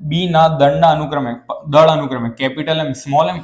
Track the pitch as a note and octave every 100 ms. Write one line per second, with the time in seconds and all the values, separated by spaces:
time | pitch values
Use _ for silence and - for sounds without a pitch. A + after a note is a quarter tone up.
0 | D3+ E3 F3+ E3 D#3+ D3 C#3 D#3 E3 D3+
1 | D3+ D3 B2 B2 - - D3+ D3 D#3 D3+
2 | C#3 B2+ A#2 A2+ C3 C#3 D3+ D#3+ D3 B2+
3 | C#3+ C#3+ E3+ F3